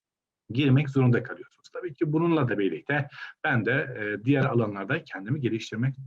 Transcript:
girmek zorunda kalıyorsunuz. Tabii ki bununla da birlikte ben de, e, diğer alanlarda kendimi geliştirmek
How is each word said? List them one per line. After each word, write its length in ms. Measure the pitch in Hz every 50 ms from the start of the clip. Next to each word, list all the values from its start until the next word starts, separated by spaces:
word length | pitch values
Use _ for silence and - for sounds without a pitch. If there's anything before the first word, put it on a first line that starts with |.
| _ _ _ _ _ _ _ _ _ -
girmek 400 | 110 127 151 135 127 139 151 -
zorunda 320 | - 135 131 120 117 - -
kalıyorsunuz. 320 | - - - - - _ _ _ _ -
Tabii 220 | - - 170 143
ki 180 | - 170 151 151
bununla 360 | 160 170 170 165 156 139 117
da 100 | 101 101
birlikte 500 | 98 92 80 - - - 143 147 - - - - - - - _ -
ben 200 | 156 135 113 98
de, 80 | 113 127
e, 520 | 147 160 131 120 110 107 104 104 101 107
diğer 200 | 127 143 135 135
alanlarda 600 | - 120 120 113 107 101 98 98 104 143 165 -
kendimi 360 | - - 98 98 110 139 156
geliştirmek 540 | 127 107 110 113 - - 107 110 127 135 131 - -